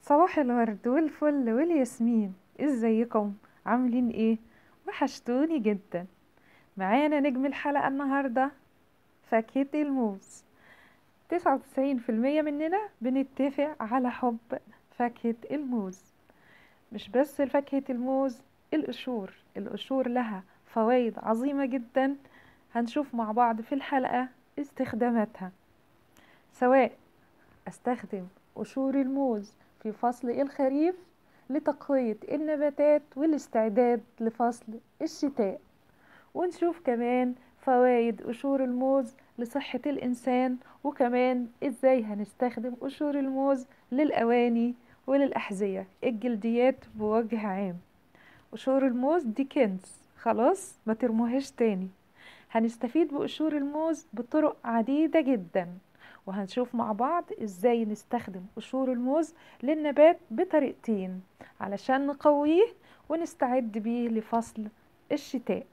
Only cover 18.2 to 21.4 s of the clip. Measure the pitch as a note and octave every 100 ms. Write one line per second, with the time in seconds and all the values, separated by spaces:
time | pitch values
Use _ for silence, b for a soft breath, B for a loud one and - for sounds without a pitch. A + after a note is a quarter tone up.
18.2 | C4+ A#3 _ _ _ D#4 C#4+ B3 - A#3+
19.2 | F#3+ - _ - G3+ G3+ - C4+ B3+ B3
20.2 | A#3 G3 F#3+ b _ - A3 B3+ A#3 G3+
21.2 | - A3+